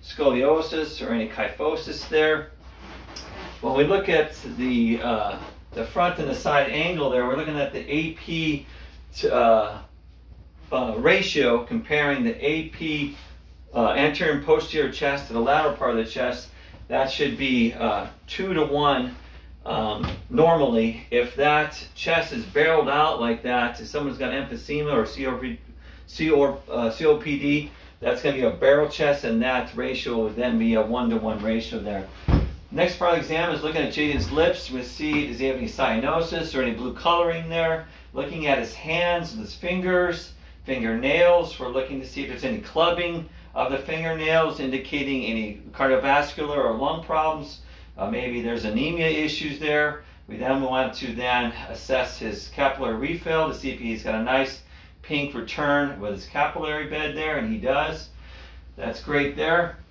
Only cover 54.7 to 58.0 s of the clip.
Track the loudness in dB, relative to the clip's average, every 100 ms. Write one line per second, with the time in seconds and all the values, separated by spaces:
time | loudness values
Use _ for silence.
54.7 | -20 -20 -20 -6 -4 -4 -6 -8 -2 2
55.7 | 2 0 -4 -6 -8 -6 -2 0 0 -4
56.7 | -4 -4 -4 -4 -4 -4 -2 -2 -2 0
57.7 | 0 0 -6